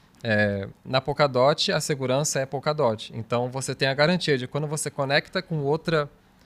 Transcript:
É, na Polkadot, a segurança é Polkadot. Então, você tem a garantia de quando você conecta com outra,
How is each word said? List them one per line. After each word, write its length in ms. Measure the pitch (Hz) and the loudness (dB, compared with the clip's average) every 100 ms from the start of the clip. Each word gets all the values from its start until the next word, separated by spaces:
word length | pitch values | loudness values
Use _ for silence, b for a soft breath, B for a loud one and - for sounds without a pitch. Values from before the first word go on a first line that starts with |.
| b b | b b
É, 460 | 117 104 104 101 98 - - | 0 2 4 2 -4 -12 -4
na 160 | 131 | -2
Polkadot, 680 | 147 139 147 123 135 156 - | -2 0 2 4 4 4 0
a 80 | 170 | -2
segurança 580 | - 139 131 131 151 143 | -2 -4 0 0 0 -2
é 60 | 135 | -4
Polkadot. 640 | 139 151 151 123 107 - | -4 -2 0 2 0 -6
Então, 360 | 127 107 120 123 | -10 -4 -2 -2
você 240 | 131 131 127 | -4 -6 -2
tem 140 | 135 | 0
a 40 | |
garantia 440 | 135 151 180 - 135 | 2 2 2 2 0
de 100 | 127 | 0
quando 200 | 147 151 | -4 -4
você 220 | 151 147 | -4 -6
conecta 520 | - 135 147 - 190 | -4 0 0 0 -6
com 180 | - 156 | -4 -2
outra, 460 | 139 156 - 160 143 - _ _ | 0 -2 0 0 -2 -8 _ _